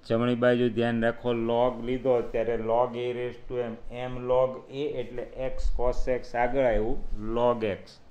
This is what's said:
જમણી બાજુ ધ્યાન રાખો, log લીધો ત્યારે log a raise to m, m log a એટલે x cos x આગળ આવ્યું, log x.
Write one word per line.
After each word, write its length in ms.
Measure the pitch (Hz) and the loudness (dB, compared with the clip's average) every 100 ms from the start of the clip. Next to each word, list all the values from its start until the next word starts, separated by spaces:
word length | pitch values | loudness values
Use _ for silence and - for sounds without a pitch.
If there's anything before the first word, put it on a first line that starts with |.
| - | 0
જમણી 320 | 113 120 120 | 0 2 2
બાજુ 220 | 123 123 120 107 | 4 4 2 2
ધ્યાન 240 | 117 117 113 | 0 2 0
રાખો, 280 | 120 123 120 113 | 0 -2 -2 0
log 240 | 117 123 117 117 | 2 2 0 -4
લીધો 260 | 127 127 123 110 | -2 2 2 2
ત્યારે 240 | 120 113 113 110 | -2 -2 -2 0
log 260 | 113 123 117 | 2 2 -2
a 80 | 123 120 | -4 -4
raise 180 | 123 110 - | -6 -8 -8
to 100 | 127 120 | -6 -6
m, 100 | 113 - 120 127 | -8 -12 -10 -8
m 100 | 127 123 | -8 2
log 260 | 127 131 120 110 135 | 4 4 0 -12 -6
a 60 | 147 131 | -6 -4
એટલે 220 | 117 123 113 - 131 | -6 -8 -10 -6 -4
x 180 | 123 - - | 2 2 4
cos 240 | 123 123 - 123 | 2 4 2 2
x 160 | - 120 | -2 0
આગળ 260 | 123 135 127 | 0 2 4
આવ્યું, 260 | 107 110 - - 104 107 117 | 4 2 0 0 -2 -2 2
log 320 | 123 117 110 | 2 2 -2
x. 260 | 92 - - - | -4 -10 -20 -20